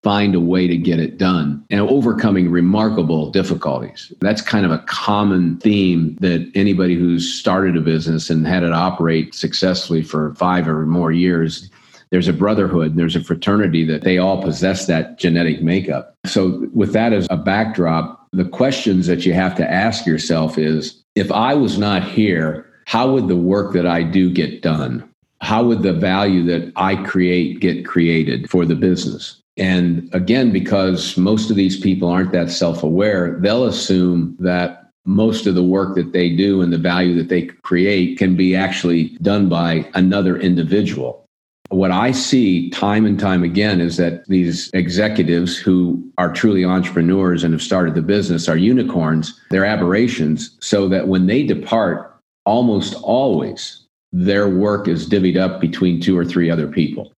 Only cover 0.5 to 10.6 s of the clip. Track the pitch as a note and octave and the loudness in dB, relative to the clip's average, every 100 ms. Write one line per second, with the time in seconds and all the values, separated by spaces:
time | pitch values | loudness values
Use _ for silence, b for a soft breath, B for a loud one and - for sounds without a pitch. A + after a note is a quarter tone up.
0.5 | F#2 F2+ E2+ E2+ E2+ D#2 - F#2 F2+ D2 | 2 2 0 0 0 -2 -2 0 2 0
1.5 | D2 - G2+ G#2 C#3 A#2 A2 A2 G2 F2 | -4 -4 -2 2 2 2 0 0 2 2
2.5 | F2 F2 G#2 A2 - D#2+ D#2+ D2+ F#2+ F2+ | 2 2 2 2 2 2 0 0 -2 -2
3.5 | - D#2 C2 A#1 - - - G2 G#2+ - | -2 -2 -4 -6 -14 -20 -4 -2 -2 0
4.5 | G#2+ F#2 D#2+ - - - G#2 G#2 F#2 F2 | 0 2 0 -4 -6 -2 0 2 2 0
5.5 | E2+ A2 G#2 F#2+ E2+ E2 D#2+ F#2 E2+ E2 | 0 0 2 2 2 0 0 0 0 -2
6.5 | G2 G2+ F#2 F2+ F2 F2 F2 E2+ - - | 0 2 2 2 2 2 0 -2 -4 -2
7.5 | F#2+ F#2+ E2 D#2 D#2+ D#2+ D#2+ - D#2+ D#2 | 0 2 0 0 0 0 -4 0 0 0
8.5 | F2+ E2+ E2 F2+ F2+ E2 E2 D2+ - - | 0 0 0 -2 0 0 0 -2 -6 -6
9.5 | - F#2 F2+ - E2 D#2 D#2 D2+ C#2+ F2+ | -2 -2 -2 -2 -4 -2 -4 -6 -2 -2
10.5 | F2+ | 0